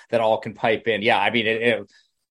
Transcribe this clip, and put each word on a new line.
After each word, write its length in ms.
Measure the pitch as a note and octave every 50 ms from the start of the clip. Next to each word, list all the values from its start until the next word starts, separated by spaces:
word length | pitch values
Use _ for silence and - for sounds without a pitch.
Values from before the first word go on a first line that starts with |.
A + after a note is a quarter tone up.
| - _
that 100 | - A2+
all 160 | A2+ A2 A2 -
can 160 | - A#2 G2+
pipe 340 | - - A#2 A2 - - A#2
in. 140 | A2 G2+
Yeah, 180 | G2+ A#2 A2+ G2
I 120 | G2 G#2+
mean, 160 | G#2+ A#2+ A2 G#2+
it, 140 | A2+ A2
it, 300 | A2+ A#2+ A2+ G2+ G2+ - _ _ _ _ _ _ _ _